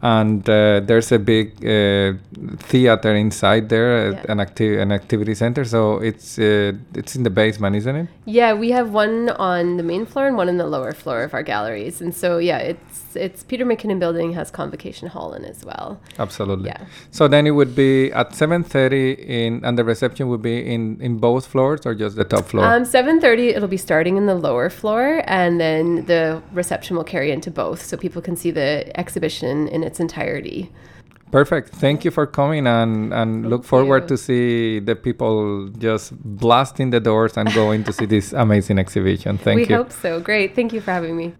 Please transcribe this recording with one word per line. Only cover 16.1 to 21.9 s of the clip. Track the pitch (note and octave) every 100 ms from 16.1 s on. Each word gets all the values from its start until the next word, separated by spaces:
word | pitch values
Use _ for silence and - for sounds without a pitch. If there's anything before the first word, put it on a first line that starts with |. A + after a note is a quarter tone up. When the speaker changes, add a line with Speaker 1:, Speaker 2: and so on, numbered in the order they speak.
| -
Speaker 1:
Absolutely. | G2+ - G2 G2 F#2+
Speaker 2:
Yeah. | - - - -
Speaker 1:
So | - D3+
then | D3 D3+
it |
would | D3 C#3 B2
be | C3+ C3+ C3+
at | - B2
seven | - D#3 F3
thirty | E3+ C#3+ C3 C3+ C3
in, | C3+ - A#2+ A2+ A#2 -
and | A#2+
the |
reception | A2+ A2+ B2+ - C3
would | A#2+
be | A2+ A#2 B2
in, | A#2 A2 A2
in | B2+ A#2
both | A#2 B2 C3
floors | C3+ C3 D3+
or | C3